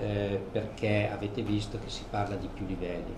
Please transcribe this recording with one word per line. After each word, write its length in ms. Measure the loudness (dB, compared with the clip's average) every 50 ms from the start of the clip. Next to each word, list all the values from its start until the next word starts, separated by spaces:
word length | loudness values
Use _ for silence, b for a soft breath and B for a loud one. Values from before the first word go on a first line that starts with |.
eh, 400 | 0 2 2 2 4 4 2 2 0 0
perché 580 | -2 -2 -2 -2 -2 0 2 4 6 6 4 4
avete 320 | 0 0 -2 -2 -2 0
visto 360 | 0 2 2 2 0 0 -4 -6
che 80 | -6 -6
si 140 | -6 -8 -6 -2
parla 260 | 0 0 0 0 0
di 140 | -2 -4 -4 -6
più 120 | -4 -4
livelli, 500 | -4 -2 -2 -2 -2 -2 -4 -4 -6 -6